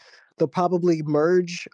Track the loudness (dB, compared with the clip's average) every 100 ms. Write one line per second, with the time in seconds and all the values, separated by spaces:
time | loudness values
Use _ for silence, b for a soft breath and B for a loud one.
0 | b b b -4 -2 0 0 0 0 0
1 | 0 0 2 2 0 -8 -12